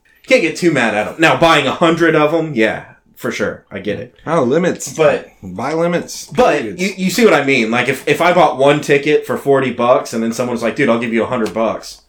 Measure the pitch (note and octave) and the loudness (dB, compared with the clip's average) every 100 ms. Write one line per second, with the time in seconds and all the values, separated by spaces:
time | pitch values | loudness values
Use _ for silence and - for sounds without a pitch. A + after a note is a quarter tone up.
0 | _ _ - B3+ D#3+ D#3 F3 C#3 A2+ G#2 | _ _ 0 0 0 0 0 0 0 -2
1 | G#2+ - D#3+ B2+ E3 D3+ C3+ - E3+ E3 | -4 0 2 4 4 2 0 0 0 2
2 | E3+ D#3 D3 E3 D#3+ A#2+ A2 F2+ - _ | 2 2 2 0 -2 0 0 -2 -12 _
3 | _ - B2 - G2 - _ G2 G2+ F#2 | _ -10 -8 -4 -4 -6 _ -10 -8 -8
4 | - _ C#3+ E3 A#2+ D#3+ F3 - - D#3 | -10 _ -4 0 2 0 0 -4 -8 2
5 | D3+ B2 - _ F#2+ F#2 C3 D#3+ F3 B2+ | 2 2 -6 _ -14 -8 -6 -2 -2 -2
6 | - - - C#3+ A#3 D3 A2 F3 G3 - | -6 -12 -4 0 2 2 -4 -4 -6 -2
7 | F#3 - G#3+ D3+ C3+ C3 A2 A#2+ - C3 | -2 4 4 4 2 0 0 0 -2 -4
8 | D#3 D3 E3+ F3 D3+ B2+ C#3 D3+ D3+ C#3 | -2 0 2 4 2 4 2 2 2 0
9 | D3+ D3 - A#2 C#3 C3+ B2+ A#2+ A#2+ C#3 | 2 0 0 -4 2 2 2 0 2 2
10 | - A2+ A2+ A2+ B2 A2+ A2+ - A#2 A#2 | 0 -4 -4 -4 -4 -4 -4 0 0 0
11 | A#2+ A2+ G#2 B2 G#2 G2+ A2 - - - | 0 -2 -2 -2 -4 -2 -2 -4 -12 -20